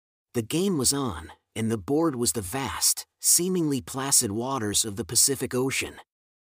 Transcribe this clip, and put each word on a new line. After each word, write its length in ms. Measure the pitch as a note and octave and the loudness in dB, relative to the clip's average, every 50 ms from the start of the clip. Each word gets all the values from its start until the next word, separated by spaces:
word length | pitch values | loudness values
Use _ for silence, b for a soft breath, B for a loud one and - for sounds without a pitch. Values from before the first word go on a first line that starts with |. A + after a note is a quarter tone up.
| _ _ _ _ _ _ - | _ _ _ _ _ _ -4
The 80 | B2 | -4
game 360 | A2 A2+ - D#3+ F#3+ G3+ F#3 C#3+ | -4 -2 0 0 2 2 2 2
was 140 | A#2+ - | 2 2
on, 400 | C#3 C#3+ C#3 A#2+ E2+ D#2 E2+ E2 - - _ _ _ | 2 2 0 -2 -4 -6 -10 -14 -18 -20 _ _ _
and 160 | - A2+ A2 | -2 0 0
the 40 | A2+ | 0
board 380 | A2 E2+ - C#3 D#3 E3 E3 C3+ | -2 0 0 2 2 2 2 0
was 180 | A#2 A#2+ A2+ | 0 0 0
the 80 | - A#2 | 0 -2
vast, 640 | F#2+ F2+ - C3+ C3+ G2+ E2+ - - - - - - - _ _ | -4 -4 -4 -4 -4 -4 -2 0 0 0 0 0 -4 -10 _ _
seemingly 640 | - - - - F3 F#3 F#3 F3+ D#3+ D3+ C#3 B2+ | 2 4 4 4 4 2 2 2 2 2 0 -2
placid 500 | - - - C3 C3 C#3 C3+ - B2+ G#2 | -2 -6 -6 -6 0 2 2 2 2 2
waters 540 | G2 A2+ A#2+ C3 C3+ B2+ G#2+ G#2 G2 - - | 0 -4 -2 -2 -2 -2 -2 0 0 0 0
of 100 | A2+ G2 | 0 -4
the 100 | G#2+ A2 | -6 -6
Pacific 500 | - A#2+ A2+ - - C3+ - C3+ A#2+ - | 0 2 4 4 4 2 0 -2 -2 0
Ocean. 420 | B2 C3 C3+ C3 - G2 D#2+ - - - _ _ _ _ _ _ _ _ _ | 0 0 0 0 -2 -4 -6 -8 -14 -20 _ _ _ _ _ _ _ _ _